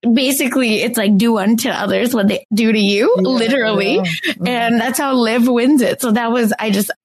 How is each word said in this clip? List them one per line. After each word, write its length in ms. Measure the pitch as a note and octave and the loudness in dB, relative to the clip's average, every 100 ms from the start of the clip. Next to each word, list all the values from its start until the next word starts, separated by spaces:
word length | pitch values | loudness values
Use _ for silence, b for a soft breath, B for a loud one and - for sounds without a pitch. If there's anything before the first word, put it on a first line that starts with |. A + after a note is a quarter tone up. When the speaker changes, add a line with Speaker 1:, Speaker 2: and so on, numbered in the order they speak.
| A#3+ | 2
Speaker 1:
basically 680 | A#3 C4 C#4 C#4 C4 A#3+ G#3+ | 0 0 0 -2 0 0 0
it's 160 | G#3+ A#3 | -2 -2
like, 180 | G3+ G3+ | 2 2
"Do 220 | A#3 A3+ | 2 2
unto 300 | G3 A3+ B3+ | 0 0 -2
others 440 | E3+ G3 F#3+ A#3+ | -4 -2 -2 0
what 140 | B3 G3 | 0 0
they 160 | F#3+ - | -2 -4
do 180 | G#3 A3 | -2 0
to 60 | G#3+ | 2
you," 340 | G3+ G3+ C#4+ A#4 | 0 2 2 2
Speaker 2:
Yeah, 60 | |
Speaker 1:
literally. 720 | F#3 B3+ A3+ C4+ A3 G3+ G3 F4 | 0 0 0 0 0 0 0 0
Speaker 2:
yeah. 60 | |
Mm-hmm. 440 | F3+ E3 D#4+ - G3+ | -2 -4 -6 -4 -4
Speaker 1:
And 340 | B3 A#3 A#3 | -2 0 0
that's 180 | A#3+ B3+ | 0 -2
how 160 | C#4+ | 0
Liv 340 | C4 A3+ A#3+ A#3 | 0 0 2 2
wins 320 | A#3+ B3+ D4 | 2 4 2
it. 180 | G#3+ - | 2 -2
So 100 | B3+ | -2
that 180 | G#3+ A#3 | 0 0
was, 220 | A#3+ A3+ - | 0 0 -2
I 120 | A3 | -2
just 200 | G3 G#3 - | -2 -2 -8